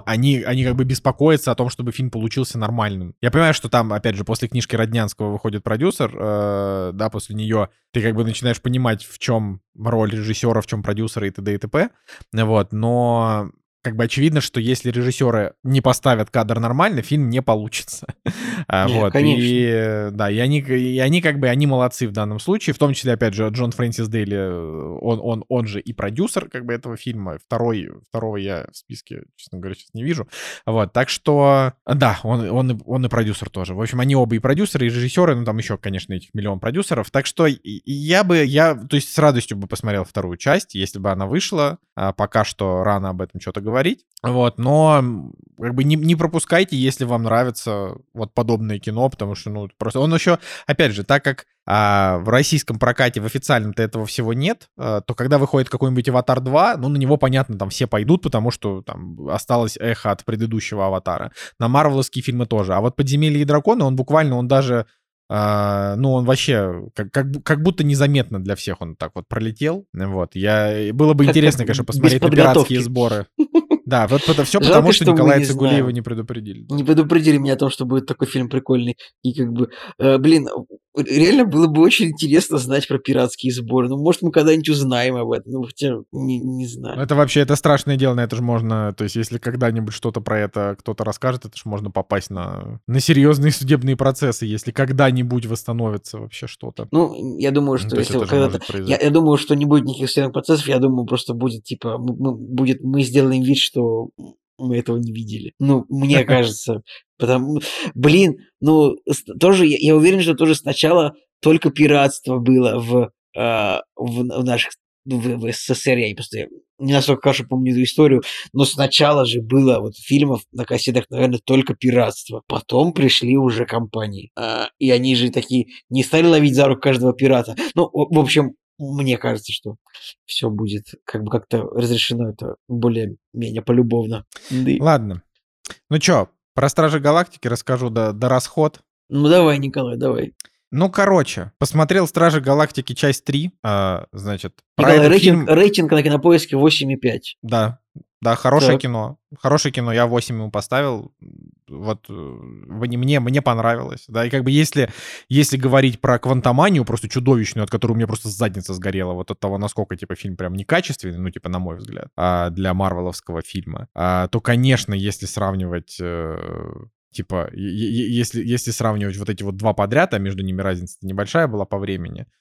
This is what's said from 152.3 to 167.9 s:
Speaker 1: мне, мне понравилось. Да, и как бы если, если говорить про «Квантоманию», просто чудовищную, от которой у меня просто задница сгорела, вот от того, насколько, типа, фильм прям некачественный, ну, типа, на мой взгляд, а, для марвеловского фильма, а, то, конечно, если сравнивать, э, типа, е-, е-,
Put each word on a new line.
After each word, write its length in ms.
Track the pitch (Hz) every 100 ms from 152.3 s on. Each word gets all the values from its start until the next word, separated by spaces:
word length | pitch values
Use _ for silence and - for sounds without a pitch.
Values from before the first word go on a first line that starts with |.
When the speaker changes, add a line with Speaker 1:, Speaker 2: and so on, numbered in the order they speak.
| 60 60 52 - 104 120 120
Speaker 1:
мне, 220 | 131 143
мне 200 | 120 139
понравилось. 640 | 127 113 113 117 127 127 -
Да, 160 | 113 120
и 40 |
как 140 | 135
бы 80 | 131
если, 380 | 143 156 147 113 - - - -
если 260 | 135 143 135
говорить 460 | 131 135 131 113
про 160 | 123 120
«Квантоманию», 640 | 127 127 127 123 190 170
просто 240 | 117 110 110
чудовищную, 560 | 127 123 123 107 113
от 60 | 104
которой 220 | 110 117
у 20 | 113
меня 120 | 113
просто 200 | 113 110
задница 440 | 98 110 95 90
сгорела, 400 | 92 95 95 90
вот 180 | 90 92
от 80 | 104
того, 180 | 98 98
насколько, 380 | 104 - 101 90
типа, 200 | - 87
фильм 200 | 101 90
прям 200 | 90 95
некачественный, 640 | 98 165 185 139 92 87
ну, 100 | 92
типа, 180 | - 85
на 120 | 90
мой 180 | 90 85
взгляд, 300 | - - - -
а, 320 | 90 87 87
для 240 | 85 95
марвеловского 720 | 92 95 87 90 85 - 82
фильма, 440 | - 95 - - -
а, 340 | - 90 92 90
то, 140 | 117
конечно, 520 | - 120 131 123 -
если 320 | 98 101 - 95
сравнивать, 680 | - 98 95 92 87 - -
э, 360 | 87 85 80 80 85 - - - - _ _
типа, 360 | - - 92 -
е-, 80 | -
е-, 280 | 98 98 110